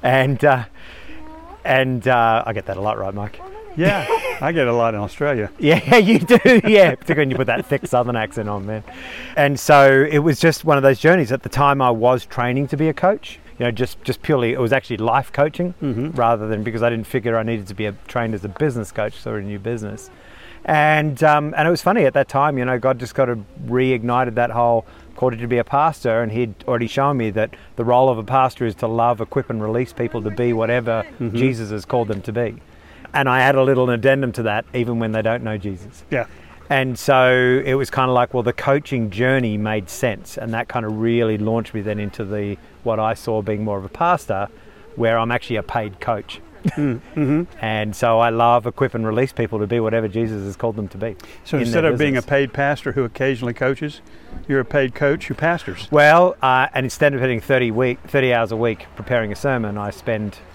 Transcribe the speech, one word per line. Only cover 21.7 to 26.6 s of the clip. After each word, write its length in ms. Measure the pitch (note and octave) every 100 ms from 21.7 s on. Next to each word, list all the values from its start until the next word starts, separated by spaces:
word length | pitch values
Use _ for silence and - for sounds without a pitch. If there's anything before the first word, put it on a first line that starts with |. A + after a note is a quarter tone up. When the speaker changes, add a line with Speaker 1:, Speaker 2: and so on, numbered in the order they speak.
Speaker 1:
was 100 | E3+
funny 240 | - A3+ C#3+
at 80 |
that 140 | C#3 C3+
time, 300 | C#3 D3 C3+
you 80 | B2
know, 120 | B2+
God 200 | B2+ B2+
just 160 | B2 -
kind 140 | B2+
of 140 | A#2 G2 - A#2
reignited 680 | A#2+ C3 B2+ A2+ B2 B2+ A2
that 140 | A#2+
whole 340 | A#2 A#2+ A#2 - - - -
call 160 | C3
to 160 | A2+ A#2+
be 100 | A#2+
a 40 |
pastor, 580 | A#2 C#3 D#3+ D3+ B2 A2+
and 80 | A2+
he'd 240 | A2+ A#2+ G2